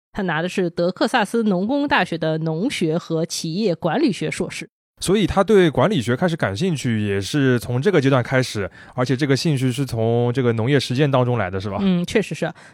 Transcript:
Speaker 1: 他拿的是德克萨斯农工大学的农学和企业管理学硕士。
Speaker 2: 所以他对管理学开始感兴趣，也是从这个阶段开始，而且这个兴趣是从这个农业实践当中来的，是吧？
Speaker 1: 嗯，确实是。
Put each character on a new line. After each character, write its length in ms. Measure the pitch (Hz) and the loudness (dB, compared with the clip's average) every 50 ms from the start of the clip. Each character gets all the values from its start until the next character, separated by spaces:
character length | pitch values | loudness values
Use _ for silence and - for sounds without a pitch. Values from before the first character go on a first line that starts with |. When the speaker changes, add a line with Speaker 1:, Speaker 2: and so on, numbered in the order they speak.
| _ _ | _ _
Speaker 1:
他 100 | - - 190 | -8 -6 -4
拿 200 | 180 156 156 170 | -2 -2 -2 -4
的 60 | 180 | -2
是 200 | - 208 180 170 | -2 -2 -2 -2
德 220 | - - 175 185 | 0 0 -2 -2
克 160 | 185 - 311 226 | 0 0 -2 0
萨 180 | - 240 208 | 2 0 0
斯 180 | - - 233 220 | 0 0 0 0
农 220 | 214 185 175 196 | 2 0 0 0
工 220 | 220 285 285 285 285 | 0 -2 -2 0 0
大 160 | 294 233 180 | 2 0 0
学 140 | - 170 160 | 0 -2 -4
的 220 | 170 160 156 160 | -2 -2 -2 -2
农 300 | 160 160 160 160 202 294 | -2 -4 -4 -2 -4 -4
学 280 | - - 185 156 156 170 | -2 -2 -2 0 0 -2
和 280 | - - 165 160 165 | -4 -4 -4 -4 -2
企 300 | - - - - 160 156 | -4 -6 -6 -6 -6 -4
业 180 | 196 226 196 165 | -2 0 0 -2
管 260 | - - 165 156 233 | -2 -2 -2 0 2
理 120 | 339 254 | 0 0
学 180 | 175 - 156 151 | 0 -2 -4 -6
硕 180 | - - 175 - | -4 -6 -6 -6
士。 220 | - - 165 - _ _ _ _ _ _ | -8 -12 -14 -14 _ _ _ _ _ _
Speaker 2:
所 160 | - 165 190 | 0 0 2
以 120 | 220 185 - | 2 2 2
他 160 | - 190 196 | 2 2 2
对 260 | 202 220 190 180 160 | 6 6 6 6 6
管 180 | 127 127 127 190 | 4 2 2 2
理 140 | 220 143 | 2 0
学 160 | 101 120 120 - | 0 0 0 0
开 100 | 180 175 | 0 -2
始 80 | 165 | 0
感 220 | - 131 104 98 101 | -2 -2 -4 -2 -2
兴 180 | 160 196 160 | -2 -2 -2
趣， 300 | 123 - 127 113 107 104 | -2 -2 0 0 0 0
也 160 | 101 98 98 | 0 -2 -2
是 380 | 98 - - 147 135 131 123 117 | -2 -2 0 2 4 4 2 2
从 200 | - - 123 127 | 0 -2 -4 0
这 120 | 143 208 | 0 2
个 100 | 185 156 | 2 4
阶 80 | 127 135 | 4 4
段 140 | 139 127 113 | 2 2 2
开 180 | - 135 127 | 0 0 0
始， 260 | 123 - - 107 92 87 - - - - - | 0 0 -4 -6 -6 -6 -8 -14 -20 -10 -4
而 100 | 123 127 | -4 -2
且 100 | 120 135 | 0 0
这 120 | 120 151 131 | 0 2 2
个 100 | 139 127 | 2 2
兴 180 | - 165 147 | 2 0 0
趣 160 | 123 131 127 | 2 0 0
是 140 | 117 127 139 | 0 -2 -4
从 480 | 123 120 113 113 113 117 120 120 120 120 | -4 -2 -2 0 2 2 2 0 0 0
这 80 | 135 | 0
个 100 | 123 120 113 | 0 0 0
农 140 | 113 107 127 | 0 0 2
业 120 | 147 131 | 2 2
实 160 | - - 127 | 2 0 0
践 160 | 127 151 139 | 0 2 2
当 120 | 131 127 123 | 2 2 2
中 140 | 120 123 117 | 2 0 -2
来 140 | 98 90 | -2 -4
的， 100 | 92 95 | -4 -6
是 80 | 98 104 | -6 -4
吧？ 80 | 95 - | -4 -2
Speaker 1:
嗯， 220 | 196 190 180 175 175 | 0 0 0 0 -2
确 160 | - - 220 | 0 -2 -2
实 140 | 185 - 160 | -2 -2 -4
是。 180 | - 170 160 - - - - | -6 -6 -8 -8 -12 -18 -20